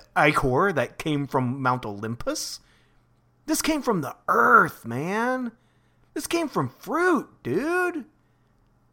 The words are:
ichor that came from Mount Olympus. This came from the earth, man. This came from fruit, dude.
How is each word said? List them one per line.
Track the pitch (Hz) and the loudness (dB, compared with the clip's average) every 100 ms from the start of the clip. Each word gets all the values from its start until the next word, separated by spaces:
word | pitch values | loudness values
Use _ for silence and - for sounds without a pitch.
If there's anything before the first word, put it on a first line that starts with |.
| - - | -4 2
ichor | 156 143 139 127 196 | 4 4 2 2 2
that | 147 110 - | 0 -2 -4
came | 160 147 139 | -4 -4 -2
from | 139 127 139 | -2 -2 -2
Mount | 131 123 113 | -2 -2 -4
Olympus. | 101 110 120 - 311 - - _ _ _ _ _ _ _ _ | -8 -8 -6 -6 -6 -8 -12 _ _ _ _ _ _ _ _
This | - 311 | -4 -2
came | - 311 | 0 0
from | 247 190 | 0 0
the | 127 - - | -2 -6 0
earth, | 208 233 233 175 - | 2 6 6 6 -2
man. | - 120 160 214 240 254 240 - _ _ _ _ _ | -8 -6 -2 -2 -2 -2 -6 -10 _ _ _ _ _
This | - - | -10 -4
came | 339 311 | -2 -2
from | 185 131 | -2 -4
fruit, | - 180 294 359 285 151 _ | -6 -4 0 2 2 -2 _
dude. | - 151 302 359 359 339 226 _ _ _ _ _ _ _ _ | -4 -2 0 0 -2 -4 -12 _ _ _ _ _ _ _ _